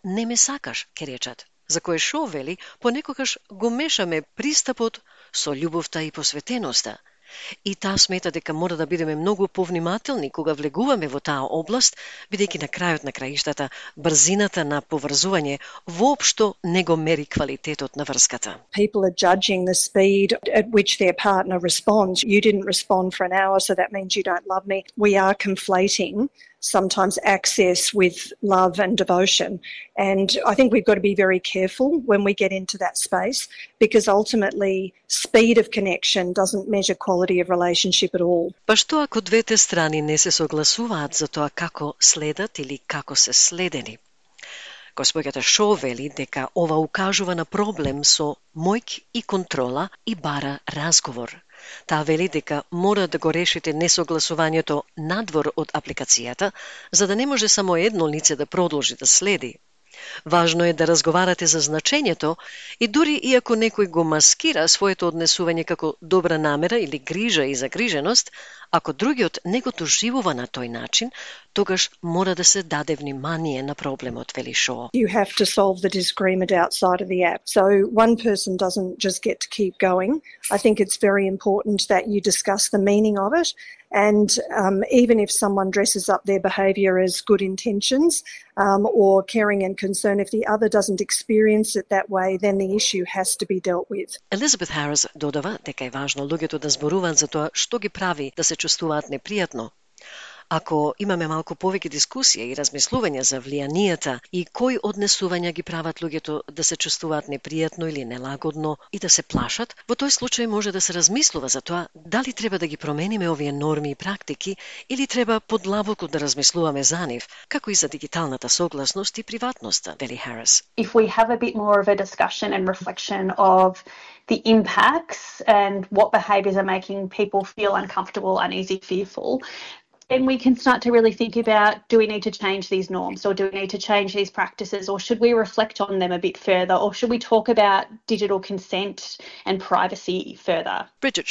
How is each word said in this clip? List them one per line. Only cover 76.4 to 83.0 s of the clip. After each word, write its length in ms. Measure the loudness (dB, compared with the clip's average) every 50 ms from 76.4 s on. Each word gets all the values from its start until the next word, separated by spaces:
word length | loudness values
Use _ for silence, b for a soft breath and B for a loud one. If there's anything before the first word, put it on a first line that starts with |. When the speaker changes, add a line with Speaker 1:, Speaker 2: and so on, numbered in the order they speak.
| 2 2
Speaker 2:
outside 500 | 4 4 4 2 2 2 2 2 2 2
of 80 | -2 -2
the 120 | 0 2 2
app. 180 | 2 0 -2 -4
So 180 | -2 2 4 6 6 6 6 4 4
one 240 | 4 4 6 6 4
person 400 | 4 2 0 0 0 -2 -4 -2
doesn't 420 | -2 -2 -2 -2 -2 -4 -4 -4 -4
just 240 | -4 -4 -2 -2
get 200 | -2 -4 -4 -4
to 80 | -6 -8
keep 240 | -4 -2 -2 -2 0 0
going. 440 | 2 2 2 2 2 0 -2 -2 -4 B B B B B
I 80 | 0 2
think 220 | 4 4 4 4
it's 260 | 2 0 0 0 2 2
very 180 | 4 4 2 0
important 600 | -2 -2 0 0 0 0 0 0 -2 0 0 2
that 180 | 2 2 2 0
you 140 | -2 0
discuss 480 | 0 0 0 0 0 0 0 0 0 0
the 160 | 2 2 4 4
meaning 280 | 4 4